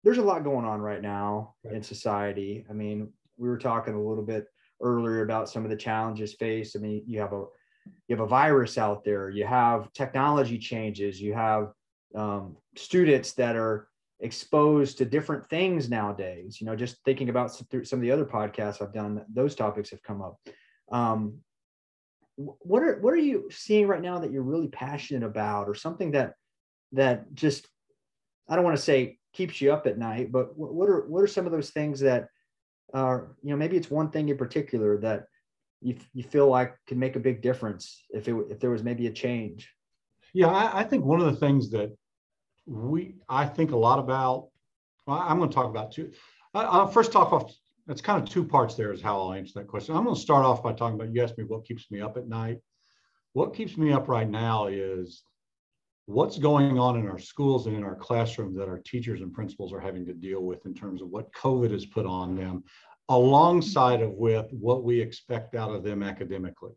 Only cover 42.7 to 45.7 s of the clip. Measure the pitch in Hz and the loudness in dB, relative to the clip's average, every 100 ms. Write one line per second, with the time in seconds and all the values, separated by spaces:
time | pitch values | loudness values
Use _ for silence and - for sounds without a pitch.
42.7 | 110 120 160 185 - - 131 143 - 156 | -8 -2 -2 -4 -14 -4 0 0 0 0
43.7 | 123 113 135 127 131 131 127 - _ _ | 4 6 6 2 0 2 0 -4 _ _
44.7 | _ _ _ - 147 180 165 160 139 117 | _ _ _ -6 -4 0 2 2 2 0